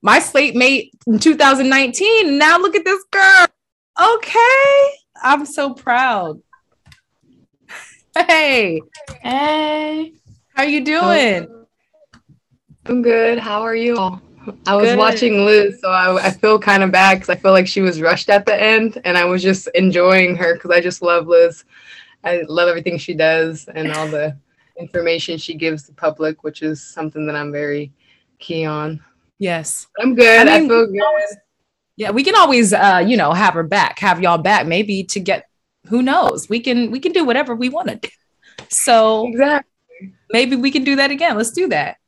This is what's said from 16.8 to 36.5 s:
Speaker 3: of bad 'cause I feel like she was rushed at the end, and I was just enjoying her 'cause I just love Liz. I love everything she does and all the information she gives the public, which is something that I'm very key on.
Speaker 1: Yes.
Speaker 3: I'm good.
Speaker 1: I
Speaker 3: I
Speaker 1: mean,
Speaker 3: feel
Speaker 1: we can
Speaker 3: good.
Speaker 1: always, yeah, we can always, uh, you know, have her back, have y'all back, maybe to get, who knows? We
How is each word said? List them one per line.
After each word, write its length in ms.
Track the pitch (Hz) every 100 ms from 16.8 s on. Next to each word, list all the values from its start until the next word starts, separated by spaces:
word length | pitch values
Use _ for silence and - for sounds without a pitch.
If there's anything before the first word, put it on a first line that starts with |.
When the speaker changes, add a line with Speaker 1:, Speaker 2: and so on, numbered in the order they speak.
Speaker 3:
of 80 | 190
bad 280 | 185 190 190
'cause 100 | -
I 60 | -
feel 160 | 190
like 160 | 190 185
she 140 | 196
was 180 | 185 160
rushed 300 | 165 185 -
at 160 | 202 202
the 100 | 202
end, 460 | 214 220 226 - 180
and 120 | 175
I 80 | 175
was 160 | 185
just 260 | 185 190 -
enjoying 600 | 175 190 175 180 190 180 175
her 200 | 170 170
'cause 120 | 175
I 120 | 175
just 200 | 180 180
love 260 | 175 170 160
Liz. 360 | 170 170 165 _ _ - - - _
I 200 | - 175 156
love 220 | 160 175
everything 300 | 170 165 160
she 160 | - 156
does 520 | 160 160 165 156 -
and 180 | 160 156
all 160 | 151 156
the 300 | 151 151 139 _ _ _ -
information 600 | 170 175 170 165 - 165
she 160 | 160 160
gives 280 | 160 156 -
the 60 |
public, 500 | _ 160 151 156 156
which 180 | 151 -
is 200 | 156 147
something 420 | - 170 156 156 151
that 100 | 147
I'm 160 | 147
very 400 | 147 147 147 143 _ _ _ _ _
key 260 | - 165 156
on. 360 | 151 151 156 _ _ _ -
Speaker 1:
Yes. 480 | 196 165 156 - - -
Speaker 3:
I'm 160 | 247 240
good. 320 | 226 226 285
Speaker 1:
I 100 | 311
Speaker 3:
I 20 |
Speaker 1:
mean, 100 | 294
Speaker 3:
feel 120 | 233
Speaker 1:
we 40 | 220
can 60 | 196
Speaker 3:
good. 80 |
Speaker 1:
always, 340 | 208 302 - - _ _ _ _ _ -
yeah, 160 | 208
we 120 | 220
can 120 | 294 427
always, 380 | 330 254 214
uh, 280 | 196 196 185 185
you 100 | 240
know, 160 | 151
have 220 | 175 202
her 100 | 165
back, 360 | 160 196 156 -
have 220 | 196 170
y'all 160 | 180 170
back, 300 | 170 208 143
maybe 360 | 170 208 196 185
to 140 | 208
get, 240 | 185 185 - _ _ _ -
who 140 | 233
knows? 480 | 254 262 269 156
We 100 | -